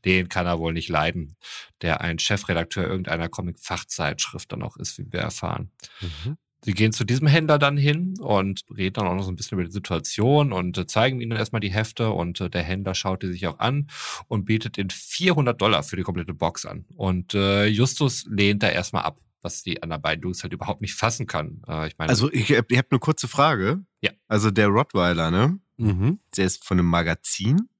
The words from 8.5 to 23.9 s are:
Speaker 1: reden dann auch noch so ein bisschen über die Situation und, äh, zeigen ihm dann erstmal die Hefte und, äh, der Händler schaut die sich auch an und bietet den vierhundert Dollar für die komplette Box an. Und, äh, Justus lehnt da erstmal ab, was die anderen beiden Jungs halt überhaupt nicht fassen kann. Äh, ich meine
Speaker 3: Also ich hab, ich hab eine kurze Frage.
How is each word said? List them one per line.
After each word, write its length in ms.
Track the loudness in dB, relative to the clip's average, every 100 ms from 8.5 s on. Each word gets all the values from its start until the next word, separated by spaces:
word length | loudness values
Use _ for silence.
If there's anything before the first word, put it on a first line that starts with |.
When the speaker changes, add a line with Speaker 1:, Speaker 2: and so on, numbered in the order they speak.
| -4 -8 -4
Speaker 1:
reden 180 | -2
dann 120 | 0 0
auch 80 |
noch 80 | 0
so 80 | -2
ein 60 | -6
bisschen 220 | -4 -4
über 60 |
die 80 | -2
Situation 800 | -4 -2 -4 -2 0 4 4 4
und, 240 | 0 -2 -4
äh, 100 | -2
zeigen 340 | 2 2 2
ihm 100 | -4
dann 80 | -2
erstmal 220 | -2 -2
die 120 | 0
Hefte 380 | 0 -2 -2 -2
und, 300 | 0 -2 -4
äh, 100 | -4
der 120 | -2
Händler 340 | -2 -4 -4 -4
schaut 260 | -2 -4
die 60 | -4
sich 180 | -4 -6
auch 140 | -2
an 280 | -2 0 -4 -8 -10 -10 -4
und 180 | -4
bietet 320 | 0 0 0 -6
den 140 | -6
vierhundert 680 | -6 -8 0 2 4 2 2
Dollar 240 | 4 4
für 120 | 0 -4
die 60 |
komplette 320 | -4 -4 -6
Box 320 | -2 -2 -2 -10
an. 180 | -12 -16 -4
Und, 360 | -2 -2 -2
äh, 320 | 0 2 4 2
Justus 580 | 4 2 2 0 -2 -4
lehnt 360 | 2 2 4
da 60 | 0
erstmal 340 | 0 -2 -2
ab, 160 | -4 -6 _ _
was 220 | -10 -8
die 200 | -8 -8
anderen 200 | -6 -4
beiden 200 | -2 -2
Jungs 200 | -4 -6
halt 100 | -8
überhaupt 280 | -8 -6 -6
nicht 140 | -6
fassen 340 | -2 -2 -2 -4
kann. 340 | -4 -6 -10 -8
Äh, 180 | -6 -6
ich 100 | -2
meine 140 | 2
Speaker 3:
Also 200 | 4 4
ich 180 | 0 4
hab, 200 | 2 4
ich 60 | 0
hab 80 | 2
eine 80 | 0
kurze 300 | 2 -2 -2
Frage. 560 | 4 4 4 0 0 -6